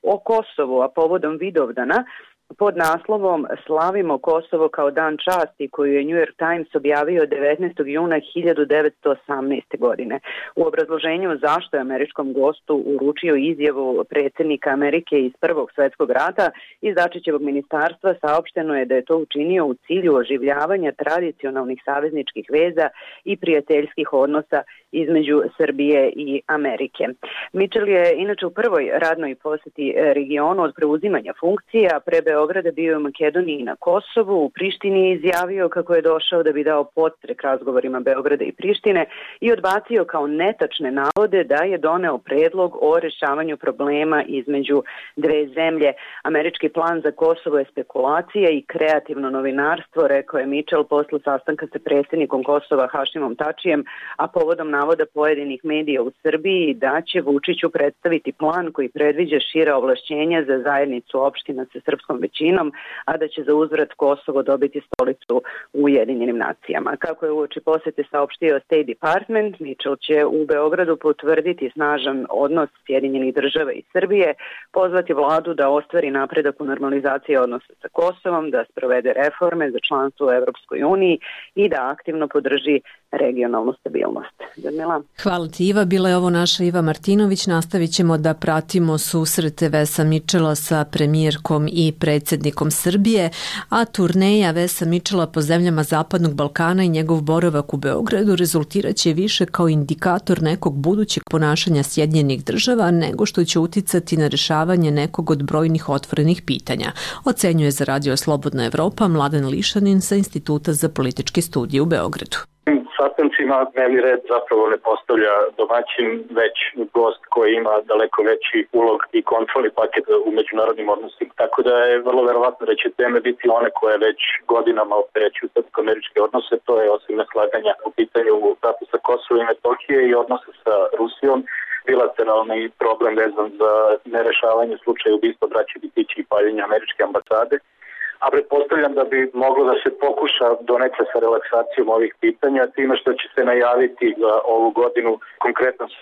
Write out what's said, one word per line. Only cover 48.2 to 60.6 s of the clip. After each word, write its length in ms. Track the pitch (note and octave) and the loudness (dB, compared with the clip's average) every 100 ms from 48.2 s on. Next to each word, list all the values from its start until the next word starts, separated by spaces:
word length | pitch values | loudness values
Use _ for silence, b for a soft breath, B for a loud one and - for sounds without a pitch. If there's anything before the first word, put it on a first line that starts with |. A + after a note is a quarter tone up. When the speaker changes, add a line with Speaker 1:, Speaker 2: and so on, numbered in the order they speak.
| F3+ G#3 F3+ | -2 2 2
Speaker 1:
i 160 | D3 - | 2 -4
kreativno 640 | E3 D#3 D3+ - C#3 C3+ | -2 2 0 -2 -6 -4
novinarstvo”, 800 | C3+ C3+ C3+ D3 E3 - D#3 D3 | -2 -2 0 -2 -2 -4 0 2
rekao 320 | C#3 C#3 D3 | 2 0 -4
je 60 | C3 | -2
Mitchell 380 | C#3+ D3 D#3+ | -4 -2 -2
posle 360 | D3 D3 D3 D3+ | 0 0 0 -4
sastanka 480 | C#3+ C#3 - D3+ D3+ | -2 -4 -2 -6 -6
sa 60 | - - | -10 0
predsednikom 580 | C#3+ C#3+ D#3+ C#3+ C3+ | 0 0 -2 -2 -2
Kosova 440 | C3 D3 - C#3+ B2+ | 0 -2 0 0 0
Hašimom 440 | D3 C3+ D#3+ C#3 A#2 | -2 -6 -4 -6 -4
Tačijem, 480 | D3+ E3 F#3 D3+ C3+ B B B | -6 -4 -2 -2 -2 B B B
a 100 | D#3 | -4
povodom 420 | F3+ D#3+ E3+ D#3 | 0 0 0 -2
navoda 360 | D3 D3 D#3+ D3+ | -2 0 0 0
pojedinih 520 | D3+ D3+ D3 C#3+ C3 D#3+ | 0 0 0 -2 -6 -4
medija 360 | D3+ D3+ C3 | -2 0 -2
u 100 | A#2+ - | -2 -2
Srbiji 520 | D#3+ D#3+ F3 F#3 D#3+ | -2 0 0 0 0
da 280 | B2 C3 D3 | 0 0 -2
će 200 | E3 F#3 | -2 -4
Vučiću 480 | C#3+ C#3+ D#3+ E3+ E3 | 0 0 0 -2 -2
predstaviti 600 | E3 D3 - E3+ E3 - | 0 -2 -2 -2 -2 -4
plan 400 | - D3+ E3+ E3+ | -4 -2 -2 -4
koji 180 | D3+ B2+ | -4 -6
predviđa 500 | D3+ D3 D3 E3+ D3 | 0 0 0 0 0
šira 360 | - D#3+ D#3+ C#3 | 0 0 2 2
ovlašćenja 680 | B2+ B2 - D3+ D#3 E3+ C#3 | 2 -2 -2 -4 0 0 0
za 120 | |
zajednicu 680 | C3 | -2